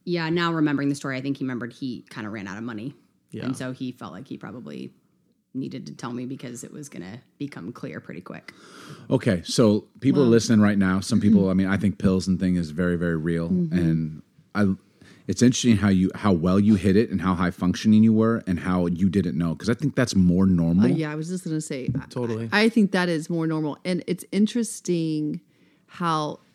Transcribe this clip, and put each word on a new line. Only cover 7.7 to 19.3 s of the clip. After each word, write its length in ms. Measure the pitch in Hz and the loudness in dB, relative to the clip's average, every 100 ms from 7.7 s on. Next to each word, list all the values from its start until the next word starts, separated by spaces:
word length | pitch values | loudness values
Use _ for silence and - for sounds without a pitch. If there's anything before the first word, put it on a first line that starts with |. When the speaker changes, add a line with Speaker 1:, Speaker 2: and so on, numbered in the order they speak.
Speaker 1:
clear 260 | - - 82 | -12 -14 -14
pretty 200 | - - | -14 -16
quick. 320 | - - - - - - - - - | -16 -18 -18 -20 -20 -20 -20 -18 -2
Speaker 3:
Okay, 320 | 131 123 90 | 0 2 0
so 420 | - - 113 104 - - | 0 4 4 4 -2 -2
people 200 | 131 139 | 2 4
are 20 | 123 | 6
Speaker 4:
Wow. 40 | |
Speaker 3:
listening 300 | 113 110 110 | 6 6 4
right 180 | 104 101 | 4 4
now. 220 | 95 95 | 2 0
Some 200 | - 104 | 0 2
people, 200 | 104 104 | 6 6
Speaker 4:
Mm-hmm. 80 | 95 | 6
Speaker 3:
I 40 | |
mean, 120 | 95 95 | 2 2
I 100 | 95 | 2
think 220 | 98 90 | 0 0
pills 300 | 98 92 90 | 2 2 0
and 100 | 87 | 0
thing 180 | 92 90 | 0 0
is 140 | 78 | -2
very, 260 | 76 90 87 | -2 -2 0
very 200 | 87 82 | -2 -2
real, 320 | 80 82 85 | -2 -2 0
Speaker 4:
Mm-hmm. 280 | 180 170 87 | 0 0 0
Speaker 3:
and 440 | 82 82 160 156 _ _ _ | 2 0 -2 -8 _ _ _
I, 200 | 104 98 95 _ _ - - - | 0 0 0 _ _ -20 -14 -8
it's 160 | - | 2
interesting 340 | 120 120 123 104 | 2 4 2 4
how 120 | 101 | 4
you, 220 | 92 92 | 4 2
how 180 | - 104 | 0 0
well 280 | 87 90 98 | 2 4 4
you 160 | 104 104 | 4 4
hid 180 | 98 95 | 4 2
it 140 | 117 | 2
and 100 | 98 | -2
how 140 | 95 | -2
high 160 | 87 90 | 0 -2
functioning 540 | - 90 92 110 107 | 0 -2 0 4 6
you 80 | 110 | 6
were 320 | 110 110 117 - | 4 2 0 -2
and 140 | 87 | -4
how 260 | 92 90 87 | 0 0 0
you 220 | 85 98 | 0 2
didn't 280 | 98 87 | 2 0